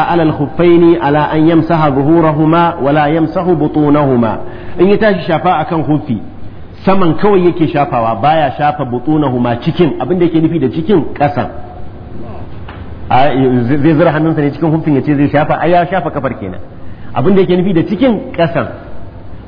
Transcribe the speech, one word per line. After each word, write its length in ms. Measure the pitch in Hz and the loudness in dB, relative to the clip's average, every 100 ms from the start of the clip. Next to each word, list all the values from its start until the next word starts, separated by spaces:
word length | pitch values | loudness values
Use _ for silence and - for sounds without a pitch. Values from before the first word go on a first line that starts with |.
| 147 | 2
على 120 | 170 | 2
الخفين 760 | 156 151 143 - 175 170 170 170 | 0 0 -4 0 4 6 6 4
على 160 | 139 147 147 | 2 0 0
أن 160 | 156 160 | 2 4
يمسح 400 | 170 156 165 156 | 4 2 2 2
ظهورهما 760 | 135 139 165 160 147 156 165 170 165 | 2 2 4 4 2 2 4 2 0
ولا 240 | 135 147 147 | 0 2 2
يمسح 380 | 160 156 180 180 | 0 0 0 0
بطونهما." 880 | 165 147 156 147 147 143 123 113 98 - - - - | 0 0 0 2 4 4 2 2 -2 -6 -10 -8 0
In 80 | 180 | 2
ya 80 | 202 | 4
tashi 320 | 214 185 160 | 2 0 -2
shafa 320 | 156 180 165 | -2 0 0
akan 220 | 156 165 139 | -2 -2 0
khuffi, 320 | 147 - - - - - - - - - | -2 -2 -6 -6 -12 -12 -12 -14 -4 0
saman 280 | 196 175 147 | 2 2 2
kawai 240 | 202 196 175 | 2 4 2
yake 140 | - 156 | 2 0
shafawa, 460 | 147 139 123 113 113 | 0 -2 0 -2 0
baya 320 | 143 160 147 - | 2 2 0 0
shafa 240 | 147 147 131 | -2 -2 -4
butunahuma, 760 | 123 139 156 143 123 120 120 | -4 0 0 0 0 0 0
cikin, 400 | - - 170 - | -2 0 0 0
abin 160 | 127 180 | -2 0
da 80 | 170 | 2
yake 160 | 165 | 2
nufi 160 | 160 170 | 0 0
da 80 | 131 | -2
cikin, 320 | 143 165 196 127 | -2 0 0 0
ƙasan. 340 | - 143 131 - - - - - - - - - - - - - - - - - | -2 -2 -2 -6 -8 -14 -12 -12 -12 -14 -12 -10 -10 -12 -12 -12 -12 -14 -12 -2
A, 160 | 120 143 131 131 127 117 | 2 2 2 2 2 0
zai 240 | 147 143 | 2 2
zira 160 | 147 165 | 4 2
hannunsa 300 | 151 160 156 | 2 0 0
ne 80 | 143 - | -2 -2
cikin 140 | 160 | -2
huffin 220 | 160 156 139 | 0 0 0
ya 60 | 131 | 2
ce 80 | |
zai 160 | 143 147 | 0 2
shafa, 240 | 143 151 143 | 2 0 0
ai 80 | 151 | 2
ya 160 | 175 165 | 2 2
shafa 240 | 185 165 | -2 -4
kafar 240 | 147 135 113 | -4 -6 -6
kenan. 200 | 95 92 - - - - - | -8 -10 -12 -12 -12 -10 -8
Abin 220 | 117 139 202 | -2 2 4
da 60 | 180 | 4
yake 120 | 180 | 2
nufi 120 | 175 160 | 2 0
da 60 | 160 | 0
cikin, 480 | 208 269 208 - | 0 0 0 -4
ƙasan. 340 | - 165 147 104 - - - - - - - | -2 -2 -2 -6 -8 -12 -10 -10 -12 -14 -14